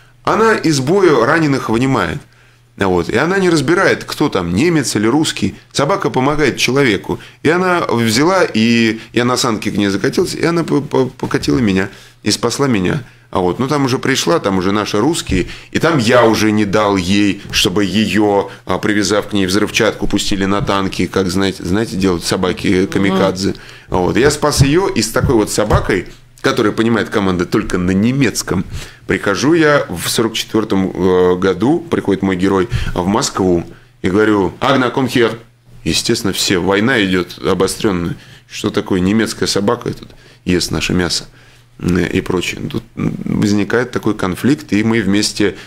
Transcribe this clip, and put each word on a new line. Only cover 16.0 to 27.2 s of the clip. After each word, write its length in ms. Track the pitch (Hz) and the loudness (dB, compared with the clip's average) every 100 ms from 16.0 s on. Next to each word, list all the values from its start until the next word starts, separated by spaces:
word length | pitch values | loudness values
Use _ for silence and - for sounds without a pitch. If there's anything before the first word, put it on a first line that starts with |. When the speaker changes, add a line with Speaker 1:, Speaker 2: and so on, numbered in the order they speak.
| 110 123 113 | 2 4 4
Speaker 1:
уже 260 | 104 107 | 4 2
не 120 | 104 104 | 2 2
дал 300 | 107 104 98 | 2 2 0
ей, 460 | 87 101 104 90 - | 2 2 2 -2 -4
чтобы 320 | - 110 90 | 0 0 2
её, 640 | 101 98 104 95 104 101 87 - - | 0 0 0 2 2 2 -2 -8 -4
а, 120 | 90 | -2
привязав 500 | 104 107 95 104 - | 0 0 2 0 0
к 60 | |
ней 120 | 101 92 | -2 0
взрывчатку, 640 | 98 104 - 107 - 101 | 0 0 0 0 0 -2
пустили 380 | 101 - 98 95 | 0 0 0 0
на 160 | 101 | 0
танки, 440 | 104 98 95 85 90 | 0 0 -2 -2 -2
как, 240 | 98 95 | 0 0
знаете, 340 | 90 98 90 | 0 0 -2
знаете, 320 | 85 98 113 92 | -2 -2 -2 -2
делают 260 | 95 85 | 0 0
собаки, 440 | - 95 92 87 95 92 98 | -2 -2 -2 -2 0 0 0
э, 20 | |
камикадзе. 640 | 98 98 95 95 92 95 | 0 0 0 0 -2 -4
Speaker 2:
Мгм. 80 | - - - - | -6 -14 -20 -4
Speaker 1:
Вот. 280 | 95 90 90 | -2 0 2
Я 140 | 139 | 2
спас 300 | - 147 - | 2 0 2
её, 260 | 135 165 196 | 4 4 0
и 140 | - | -2
с 100 | 107 | -2
такой 240 | 127 - 113 | -2 2 2
вот 160 | 101 | 2
собакой, 560 | - 107 185 - 95 - - - - | 0 0 0 0 -2 -4 -16 -20 -4
которая 300 | 139 - 104 | -2 2 0
понимает 380 | 107 113 113 92 | 2 0 0 0
команды 360 | 113 | 0